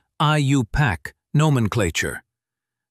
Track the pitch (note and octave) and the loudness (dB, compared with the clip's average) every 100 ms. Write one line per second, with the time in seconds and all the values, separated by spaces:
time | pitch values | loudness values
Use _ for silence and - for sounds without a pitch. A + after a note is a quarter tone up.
0 | _ - D3+ D3+ C3+ C#3 A#2 - C3+ E2+ | _ -2 0 2 2 0 0 0 0 -2
1 | - _ _ C#3+ D#3 C3 G#2 A#2+ F2+ - | -10 _ _ 0 2 2 0 0 -2 -2
2 | D2+ - _ _ _ _ _ _ _ | -6 -8 _ _ _ _ _ _ _